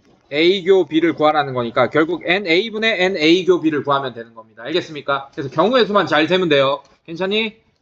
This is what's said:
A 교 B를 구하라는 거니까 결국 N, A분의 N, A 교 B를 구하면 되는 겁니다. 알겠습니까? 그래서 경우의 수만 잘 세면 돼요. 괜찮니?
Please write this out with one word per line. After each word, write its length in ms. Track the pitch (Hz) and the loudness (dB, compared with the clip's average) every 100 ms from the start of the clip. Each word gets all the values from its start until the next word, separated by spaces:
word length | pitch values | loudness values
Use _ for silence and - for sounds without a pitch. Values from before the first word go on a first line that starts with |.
| _ _ - | _ _ -8
A 320 | 143 170 196 | 0 2 2
교 220 | 170 190 160 | 4 2 2
B를 280 | 156 170 | 0 0
구하라는 400 | 147 151 151 139 | 2 2 2 0
거니까 360 | 123 117 113 117 | -2 -2 0 2
결국 320 | 147 160 165 151 | 2 0 -2 -2
N, 220 | 185 196 | -2 0
A분의 540 | 165 226 214 226 185 | 0 0 -2 -2 0
N, 140 | 185 190 | 0 2
A 260 | 156 180 175 | 2 4 4
교 140 | 175 | 2
B를 240 | 156 147 | 2 -2
구하면 300 | 135 139 135 | 0 -2 -4
되는 200 | 117 113 | -10 -16
겁니다. 300 | 113 110 110 | -18 -20 -16
알겠습니까? 680 | 120 170 175 147 135 139 135 | -6 -6 -6 -10 -6 -6 -6
그래서 160 | - 135 | -12 -8
경우의 360 | 151 190 254 196 | -2 2 2 2
수만 220 | 202 160 | 0 0
잘 200 | 151 156 | 0 0
세면 200 | 185 175 | 0 2
돼요. 340 | 143 135 139 - _ - | 2 2 -2 -8 _ -14
괜찮니? 520 | 165 190 214 220 214 _ _ | -8 -4 -2 -4 -8 _ _